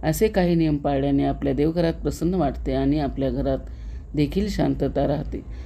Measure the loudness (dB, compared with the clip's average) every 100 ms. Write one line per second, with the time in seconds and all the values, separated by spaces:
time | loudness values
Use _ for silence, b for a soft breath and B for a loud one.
0 | -2 2 2 4 4 4 4 2 0 0
1 | 2 2 2 0 0 2 2 2 0 0
2 | -4 -2 0 2 0 0 -2 0 2 2
3 | 0 -2 -2 0 0 -2 -4 B B B
4 | B -2 0 0 -2 0 0 0 0 0
5 | 0 0 -4 -8 -10 B